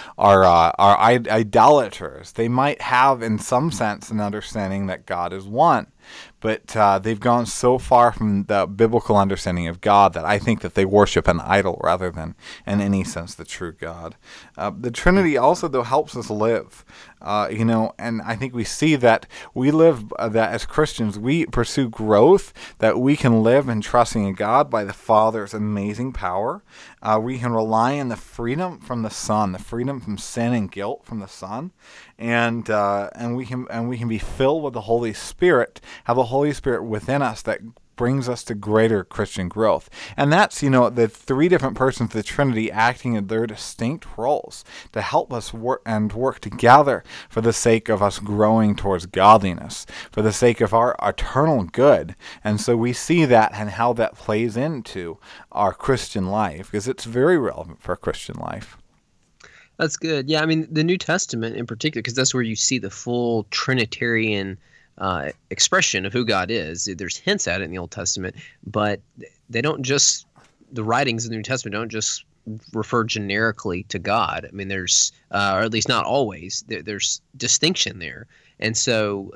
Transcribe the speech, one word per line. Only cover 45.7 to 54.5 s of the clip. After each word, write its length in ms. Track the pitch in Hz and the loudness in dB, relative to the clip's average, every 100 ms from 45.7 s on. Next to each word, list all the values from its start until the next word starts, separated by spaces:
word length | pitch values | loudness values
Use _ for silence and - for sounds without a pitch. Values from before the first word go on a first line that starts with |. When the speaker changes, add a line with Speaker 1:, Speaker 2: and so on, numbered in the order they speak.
| 131 - | -4 -2
Speaker 1:
and 260 | 107 107 | -2 -2
work 260 | 104 131 - | -2 -4 -4
together 640 | 107 85 117 135 139 98 - - - | -10 2 8 8 8 0 -4 -18 -10
for 120 | 113 | -2
the 120 | 113 | 0
sake 360 | 110 120 113 110 | 2 2 2 2
of 120 | 104 | 0
us 160 | 101 - | 0 -2
growing 580 | 101 104 107 113 107 95 | -4 2 4 4 4 2
towards 300 | 98 92 90 | 0 -2 -2
godliness, 800 | 92 101 110 98 85 78 - - - - | 4 8 8 6 -4 -10 -14 -14 -16 -8
for 120 | - | -2
the 80 | 107 | 0
sake 300 | 104 123 113 | 4 2 4
of 120 | 104 | 2
our 220 | 113 120 - | 4 2 0
eternal 600 | 101 - - 127 160 135 | -4 -2 -2 0 2 2
good. 520 | 85 - 139 101 76 - - - | 0 4 6 6 2 -12 -18 -8
And 160 | 107 104 | -4 -2
so 160 | - 120 | 0 0
we 180 | 117 | 0
see 320 | 120 - 175 147 | -2 0 2 6
that 260 | 117 110 | 6 4
and 160 | 104 107 | 0 -8
how 220 | 101 120 | -2 0
that 220 | 117 107 - | 0 -2 -4
plays 420 | - 107 117 | -4 -2 -2